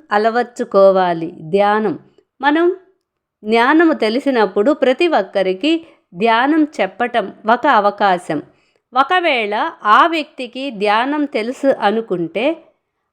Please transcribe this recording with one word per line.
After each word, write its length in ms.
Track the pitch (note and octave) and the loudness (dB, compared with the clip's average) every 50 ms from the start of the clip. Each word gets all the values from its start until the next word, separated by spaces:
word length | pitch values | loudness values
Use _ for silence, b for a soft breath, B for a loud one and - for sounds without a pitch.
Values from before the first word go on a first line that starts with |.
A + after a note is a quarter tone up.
| _ - | _ -4
అలవర్చుకోవాలి. 1200 | G#3+ G#3 G#3+ A3+ A3 A#3+ A#3+ A#3+ - - A#3+ - - G3 G3 G3 F#3+ F#3+ F#3 F3 F3 E3 E3 D#3+ - - | -2 0 0 0 0 -2 -4 -4 -6 -10 -6 0 2 4 6 6 6 4 2 0 -2 -4 -6 -10 -12 -14
ధ్యానం. 580 | D#3+ D#3 E3+ G3 G3+ G3+ G#3 G#3+ A3 G3 D3+ - - _ _ _ _ _ _ - | -8 -4 -2 0 2 2 0 0 0 -2 -4 -6 -12 _ _ _ _ _ _ -6
మనం 340 | B3+ C#4+ D4 E4 E4+ F4 F#4+ F#4+ _ _ _ _ _ _ _ _ _ _ _ _ - | -2 0 0 2 2 0 -2 -4 _ _ _ _ _ _ _ _ _ _ _ _ -4
జ్ఞానము 500 | G#3+ A3+ A#3 A#3 C4 D4+ D#4+ E4+ D#4+ C#4+ | 0 0 2 2 4 4 4 4 2 2
తెలిసినప్పుడు 800 | A3 A3+ A3 A3+ C4 - C#4+ C4 A#3 G#3 G3 F#3+ G#3 G#3 C4+ | 0 0 -2 -2 -2 -2 0 0 0 0 0 0 0 0 2
ప్రతి 360 | D4+ D4 - B3 B3+ - F4 | 0 2 2 0 2 2 0
ఒక్కరికి 800 | E4+ D#4 A#3 F#3+ F#3+ - G3 F#3 F#3 F#3 F#3 A#3 D4+ E4 E4 E4 B B B B _ - | 0 0 0 -2 -2 -4 -2 -2 -2 -2 -2 -2 -2 -2 -2 -4 B B B B _ -8
ధ్యానం 540 | F3 G#3 A3+ A3+ A3+ B3+ C#4+ D#4+ D#4+ D4+ D4 - - | -2 0 0 2 2 2 2 2 0 0 -2 -2 -4
చెప్పటం 520 | G3+ F#3 - - A#3+ A#3+ A#3+ A#3 F#3+ G#3 - - - G#3 A#3 | -4 -4 -4 -6 -6 -4 -4 -4 -4 -6 -10 -6 -2 0 0
ఒక 140 | B3 - | 2 2
అవకాశం. 760 | D4+ B3+ G#3+ G3 G3+ G3+ - G#3+ G3 F3+ F3+ - - D#3+ D3 - - _ _ _ _ _ _ _ _ - B3 | 2 2 2 2 0 0 0 0 0 0 0 -2 -6 -8 -8 -8 -12 _ _ _ _ _ _ _ _ -2 -2
ఒకవేళ 720 | C#4+ - F4+ F#4 F4 E4 C#4 A#3+ G#3+ G3+ G#3 A3 C#4 E4 - - - | 0 0 0 0 0 0 0 -2 -2 -2 -4 -4 -4 -4 -6 -4 0
ఆ 240 | G#3 G#3+ B3 D#4 | 4 4 4 4
వ్యక్తికి 640 | E4+ E4 D#4+ C#4+ - _ - B3+ A3+ G#3+ B3+ C4+ C#4+ | 4 2 -2 -6 -8 _ -12 -12 -12 -10 -10 -10 -10
ధ్యానం 540 | A#3 F#3+ G3+ G#3 G#3 A3 B3 C#4 D4 D4+ D4 | -6 -4 -2 0 0 0 0 -2 -2 -4 -4
తెలుసు 420 | C#4 - A3+ G#3 A#3 C4 - - | -4 -4 -4 -6 -6 -6 -2 0
అనుకుంటే 960 | C4+ B3 - A3+ G3+ G#3 A3+ A3+ - F#3+ E3+ E3+ D#3+ - G3 A#3+ D4+ E4 - - _ _ _ _ _ _ _ _ _ | 0 0 2 0 0 0 -2 -4 -4 -4 -6 -6 -6 -4 -4 -2 -2 -4 -4 -10 _ _ _ _ _ _ _ _ _